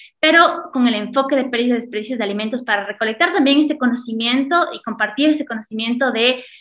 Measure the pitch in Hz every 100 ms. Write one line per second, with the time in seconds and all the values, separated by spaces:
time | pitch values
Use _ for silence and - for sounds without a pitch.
0 | - _ 311 330 349 - - 262 240 214
1 | 214 269 277 277 247 233 247 233 - 214
2 | 214 247 202 202 214 247 240 202 196 208
3 | 220 220 349 349 269 285 302 - 254 233
4 | - 220 233 262 277 349 330 214 - 208
5 | 208 208 302 302 - 220 - 220 226 247
6 | 262 220 240 254 - -